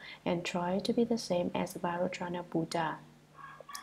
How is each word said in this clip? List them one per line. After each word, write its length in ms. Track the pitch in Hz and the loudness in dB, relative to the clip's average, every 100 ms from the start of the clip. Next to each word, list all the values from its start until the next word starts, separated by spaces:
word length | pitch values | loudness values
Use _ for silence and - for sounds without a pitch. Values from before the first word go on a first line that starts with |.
| - - - | -10 -6 0
and 180 | 175 | 0
try 360 | 175 180 175 190 | 0 0 2 2
to 140 | 196 | 2
be 100 | 233 | 4
the 140 | 233 226 | 4 4
same 320 | - 175 180 190 | 2 2 2 0
as 180 | 175 | -2
Vairochana 720 | 175 175 175 180 - 180 175 175 | -2 -2 2 0 0 -4 -4 -2
Buddha. 480 | 170 165 170 160 - - - - - - - - - | 0 0 0 0 -2 -10 -20 -20 -18 -16 -16 -14 -12